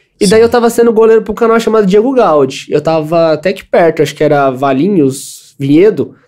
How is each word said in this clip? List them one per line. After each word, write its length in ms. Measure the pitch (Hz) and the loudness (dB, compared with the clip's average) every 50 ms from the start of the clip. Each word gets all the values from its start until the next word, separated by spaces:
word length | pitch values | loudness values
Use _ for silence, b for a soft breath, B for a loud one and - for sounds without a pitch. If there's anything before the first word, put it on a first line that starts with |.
| _ _ _ _ | _ _ _ _
E 60 | 202 196 | 0 2
daí 120 | 214 220 | 2 2
eu 60 | 233 233 | 2 2
tava 200 | 240 240 226 233 | 2 0 0 0
sendo 240 | 233 247 233 233 226 | 0 2 0 2 2
goleiro 300 | 214 226 220 220 226 202 | 2 2 4 2 2 0
pra 80 | - | -2
um 40 | 214 | -4
canal 240 | - 233 226 226 226 | -2 0 0 0 0
chamado 280 | 226 226 220 220 208 190 | 0 0 0 2 2 2
Diego 260 | 185 208 214 262 277 | 2 2 0 0 0
Gaudi. 540 | 247 226 185 156 151 135 131 139 - - - | 0 0 2 2 0 0 -2 -4 -10 -10 -6
Eu 100 | - 151 | -6 -4
tava 540 | 151 160 160 160 156 151 170 170 165 160 156 | -2 -2 -2 -4 -4 -2 -2 0 0 0 -2
até 160 | 151 - 185 | -2 -4 -6
aqui 160 | 202 - - | -6 -6 -8
perto, 380 | _ - 214 180 165 - - 156 | _ 0 0 2 2 0 0 -2
acho 100 | 139 - | -4 -2
que 100 | - 156 | -2 -2
era 280 | 147 147 143 139 135 | 0 0 0 0 0
Valinhos, 1040 | 131 123 139 139 135 131 147 196 208 180 143 135 131 - - - - - - - _ - | -2 -2 -2 -2 -2 0 0 0 0 0 0 0 -2 -6 -12 -18 -20 -20 -20 -20 _ -8
Vinhedo, 540 | 139 139 143 156 185 220 196 143 120 B B B B | -2 0 2 4 4 2 0 -2 -6 B B B B